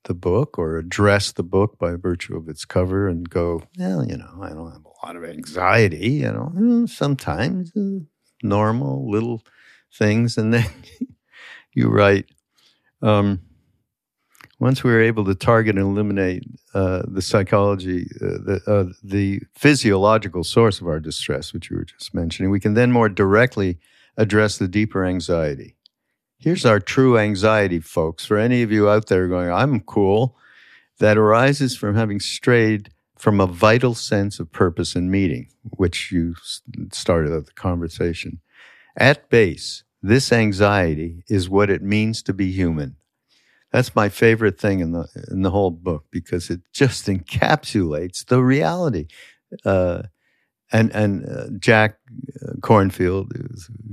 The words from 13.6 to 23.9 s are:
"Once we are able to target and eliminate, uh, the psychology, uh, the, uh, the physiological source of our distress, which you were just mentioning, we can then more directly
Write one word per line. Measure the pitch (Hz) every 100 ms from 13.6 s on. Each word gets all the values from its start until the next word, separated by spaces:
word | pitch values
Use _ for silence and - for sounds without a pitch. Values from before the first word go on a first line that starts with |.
| _ _ _ _ _ _ _ _ - _
"Once | 123 135
we | 131
are | 113
able | 113 110 95
to |
target | 95 - 113 110 98
and | 98
eliminate, | 98 104 98 92 90 - 120 _
uh, | 98 92 92 90
the | 95
psychology, | 92 107 95 104 101 98 92 92 90 -
uh, | 98 90
the, | 95 95 -
uh, | 104 92 -
the | 98 101 98 98 -
physiological | - 147 139 117 95 101 110 101 87
source | 82 - 113 95
of | 85
our | 78
distress, | 78 - - 69 -
which | - -
you | 87
were |
just | 82 _ -
mentioning, | 85 85 - 95
we | 98
can | 107
then | 107 123
more | 120 110
directly | 95 98 104 127 - 95 87 _